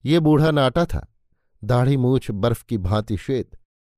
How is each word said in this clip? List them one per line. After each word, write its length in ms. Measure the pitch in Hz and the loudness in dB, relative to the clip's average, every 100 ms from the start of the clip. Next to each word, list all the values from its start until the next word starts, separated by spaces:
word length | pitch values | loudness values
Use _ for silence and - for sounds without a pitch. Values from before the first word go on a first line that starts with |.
| 123 | 2
ये 140 | 170 | 2
बूढ़ा 320 | 151 151 160 | 4 4 4
नाटा 340 | 147 131 170 170 | 2 2 0 -2
था, 280 | - - _ _ _ _ _ | -4 -10 _ _ _ _ _
दाढ़ी 340 | 104 120 127 139 | -2 0 2 0
मूछ 340 | 123 131 - | 0 0 -2
बर्फ 320 | 104 117 113 | -4 -2 -2
की 140 | _ 113 | _ -6
भांति 400 | 92 107 104 101 | -2 -2 -2 -8
श्वेत, 420 | - 131 - - _ _ _ | -4 -6 -6 -16 _ _ _